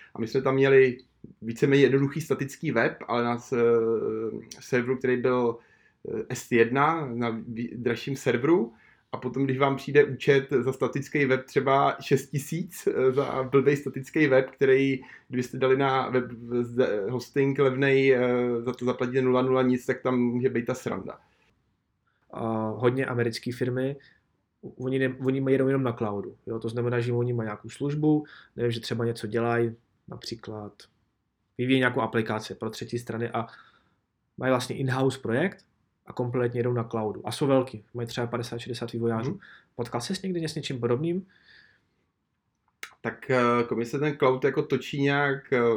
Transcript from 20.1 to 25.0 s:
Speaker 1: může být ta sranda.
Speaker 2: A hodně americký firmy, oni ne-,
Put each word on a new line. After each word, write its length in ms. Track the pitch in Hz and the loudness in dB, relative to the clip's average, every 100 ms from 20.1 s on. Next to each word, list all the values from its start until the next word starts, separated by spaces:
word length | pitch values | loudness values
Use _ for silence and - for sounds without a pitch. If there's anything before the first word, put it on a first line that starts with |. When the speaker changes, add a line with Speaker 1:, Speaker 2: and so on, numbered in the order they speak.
| 123 | 2
Speaker 1:
může 280 | 120 123 127 | 2 0 0
být 180 | 120 120 | -2 -4
ta 80 | |
sranda. 440 | 127 - 95 - - _ _ _ _ _ _ _ _ _ _ _ | -4 -4 -6 -8 -14 _ _ _ _ _ _ _ _ _ _ _
Speaker 2:
A 380 | - 113 113 110 | -6 -4 -2 -4
hodně 380 | 107 123 127 131 | 2 2 2 -2
americký 460 | 120 120 113 - | 0 -2 -2 -8
firmy, 440 | 120 139 127 131 139 - _ _ _ _ _ - - | -4 -4 -2 -4 -6 -14 _ _ _ _ _ -18 -8
oni 200 | 127 | -4
ne-, 180 | 131 | 0